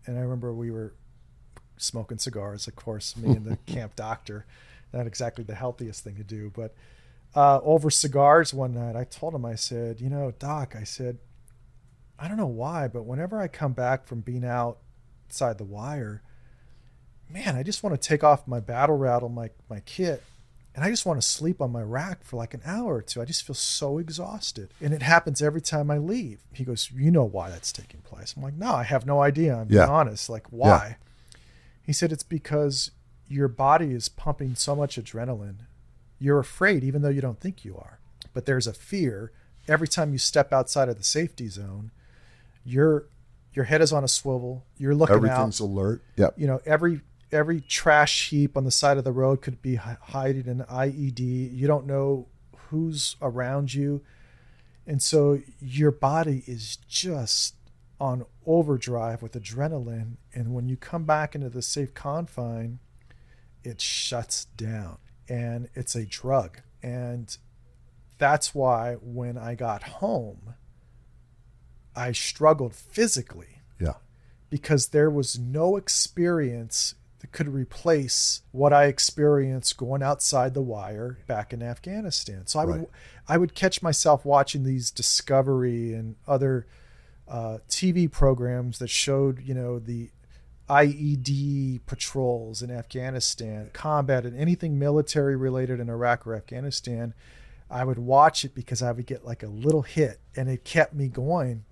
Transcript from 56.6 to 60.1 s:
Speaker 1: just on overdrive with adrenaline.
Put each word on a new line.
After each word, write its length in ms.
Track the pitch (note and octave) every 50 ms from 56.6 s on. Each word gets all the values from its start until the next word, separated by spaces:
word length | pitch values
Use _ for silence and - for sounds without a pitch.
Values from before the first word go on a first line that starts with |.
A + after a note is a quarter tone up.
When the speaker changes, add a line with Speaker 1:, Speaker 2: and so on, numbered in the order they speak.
| A2 G#2+ - - - _
Speaker 1:
just 680 | - - - F#3 E3+ C#3+ A#2+ A2 - - - - - - - - - _ _ - _ -
on 240 | C#3+ C3+ B2 B2+ A#2+ - - - -
overdrive 760 | - D#3+ E3+ E3 D3+ C#3+ B2+ - - B2 A#2 A2+ A#2 A2+ A#2
with 120 | - A2 -
adrenaline. 800 | B2 G#2 G2 A2 B2 C#3 D#3+ E3 C#3+ B2 A#2 A#2 A2+ A2 A2